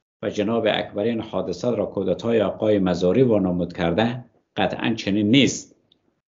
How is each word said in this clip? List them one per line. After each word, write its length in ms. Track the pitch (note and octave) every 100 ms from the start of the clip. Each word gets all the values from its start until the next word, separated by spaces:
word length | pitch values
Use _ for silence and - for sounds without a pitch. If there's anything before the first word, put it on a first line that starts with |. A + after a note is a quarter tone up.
| _ _
و 80 | G#2+
جناب 360 | F#2+ G#2 A#2 G#2
اکبری 380 | - - G#2 A2+
این 120 | A2+
حادثه 500 | G2 F#2 F2 F2 A#2+
را 160 | G#2 F#2
کودتای 560 | G#2 F#2+ F2 A#2 A2+
آقای 360 | F#2+ - G#2+ G#2
مزاری 440 | F#2 F2 F2+ G2+
وانمود 500 | C3 G#2 F#2 F2+ F2
کرده، 520 | F#2+ E2+ E2+ A#2+ B2 - _ _ -
قطعاً 380 | F#2 - B2
چنین 360 | A2 G2+ G2+ G#2
نیست 460 | C3+ A2 - - _ _ _ _ _ _